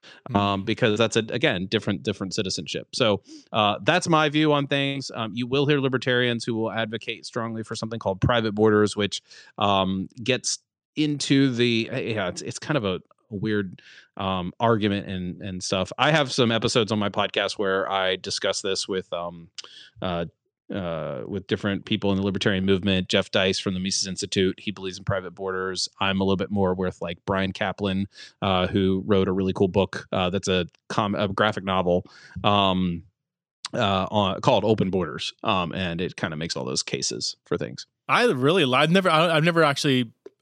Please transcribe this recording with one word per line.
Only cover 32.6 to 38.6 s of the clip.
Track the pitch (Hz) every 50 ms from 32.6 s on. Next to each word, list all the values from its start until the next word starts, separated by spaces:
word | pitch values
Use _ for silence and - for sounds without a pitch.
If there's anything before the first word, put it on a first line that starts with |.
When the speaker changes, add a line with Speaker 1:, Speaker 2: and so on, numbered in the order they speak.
| 98 95 92 92 92 90 85 87 - - _ _ _ _ _ _ _ _ _ _ - - -
Speaker 1:
uh, | 123 110 98 98 95 95 -
on, | - 104 101 92 92 90
called | - 143 123 98 101
Open | 110 110 - 98 92
Borders, | 95 92 85 78 - - - - - _ -
um, | 110 101 92 87 80 -
and | 95 92 85 85 85
it | 90 78 -
kinda | - 104 87 78
makes | 76 85 85 -
all | 71 64
those | 64 71 - -
cases | - - 64 - - 55 60 - - - - _
for | - 90
things. | - - 60 - - - - _ _ _
Speaker 2:
I | - 139 202 247
really | 240 160 127 131 147 180 196